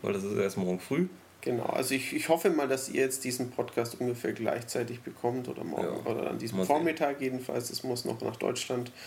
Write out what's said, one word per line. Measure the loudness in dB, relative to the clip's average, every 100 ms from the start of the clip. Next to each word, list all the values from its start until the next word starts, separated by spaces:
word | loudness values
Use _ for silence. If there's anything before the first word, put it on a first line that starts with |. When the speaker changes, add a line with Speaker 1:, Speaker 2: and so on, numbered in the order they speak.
Speaker 1:
weil | -2
das | 0
ist | 0 2
erst | 2 2
morgen | 0 0
früh. | 0 0 0 -2 -18 -8
Speaker 2:
Genau, | -2 0 2
also | 0 2
ich, | 0 0
ich | -2 2
hoffe | 4 6
mal, | 4 4
dass | 0 0
ihr | 2
jetzt | 2 2
diesen | -2 -2 -2
Podcast | -2 -2 0 -2 0
ungefähr | -2 0 -2
gleichzeitig | 0 0 0 -2 -2 -2 -4
bekommt | -10 -4 -2 -2 -4
oder | -6
morgen | -4 -2 -2 -2 -2
Speaker 1:
Ja. |
Speaker 2:
oder | -2 -2
an | -2
diesem | -2 0
Speaker 1:
Mal | 4
sehen. | 4
Speaker 2:
Vormittag | 4 2 0 0
jedenfalls. | -2 -2 -2 -2 -2
Es | -4
muss | -2 -2
noch | -2 -2
nach | -4 0
Deutschland | 0 0 -2 -2 -2 -10